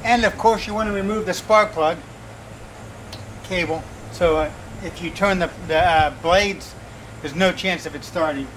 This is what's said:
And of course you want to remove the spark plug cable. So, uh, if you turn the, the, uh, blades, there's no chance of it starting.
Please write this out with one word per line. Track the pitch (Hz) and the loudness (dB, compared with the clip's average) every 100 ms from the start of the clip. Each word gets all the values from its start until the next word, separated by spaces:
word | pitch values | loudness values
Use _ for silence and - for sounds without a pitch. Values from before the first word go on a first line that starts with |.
And | 226 240 | 4 4
of | 220 - | 4 4
course | 226 220 - | 4 4 0
you | |
want | 214 214 | -2 0
to | |
remove | 202 196 214 | 0 0 -2
the | 185 | -2
spark | 175 - 214 208 | -4 4 6 6
plug | 160 156 170 - - - - - - - - - - - - - - | 2 2 0 -8 -18 -18 -18 -18 -18 -18 -16 -16 -16 -16 -14 -14 -16
cable. | - 185 165 160 - - - | -6 -2 -2 -4 -6 -14 -14
So, | - 175 156 | 0 4 4
uh, | 151 - - - | 2 -4 -14 -10
if | 165 - | -10 -8
you | 170 | -8
turn | - 202 190 | 0 2 2
the, | 165 - 175 | 0 -4 0
the, | 160 | 4
uh, | 175 160 151 131 | 6 6 4 2
blades, | 165 185 202 196 - - - - - - | 4 4 4 -2 -10 -16 -16 -16 -16 -12
there's | 151 | -8
no | 147 185 | 2 2
chance | 175 190 175 | 2 -2 -2
of | 165 | -6
it | 147 | -10
starting. | - 180 160 139 131 | -8 -2 0 -2 -6